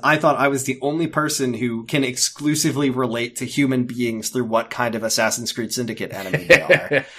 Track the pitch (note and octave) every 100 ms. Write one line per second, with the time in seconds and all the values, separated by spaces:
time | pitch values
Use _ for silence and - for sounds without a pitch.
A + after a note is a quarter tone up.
0 | C#3 D3+ D#3 B2 C#3 C3+ B2+ B2+ C#3+ D#3+
1 | D#3 D3+ D3+ C#3+ B2+ A#2 B2 A2+ A#2 C#3
2 | B2+ B2 - - D3 D3+ D#3+ C3 C#3 B2
3 | B2 A#2 A#2+ - B2 C#3+ C3+ B2+ B2 B2
4 | A#2+ A2 - C3 A2 A2+ A#2 - A#2+ A2
5 | A2 - A2 A#2+ A2+ - G#2+ B2 A2+ G2+
6 | F#2 G2 F#2+ C#3+ - D#3+ - C#3+ - C#3
7 | -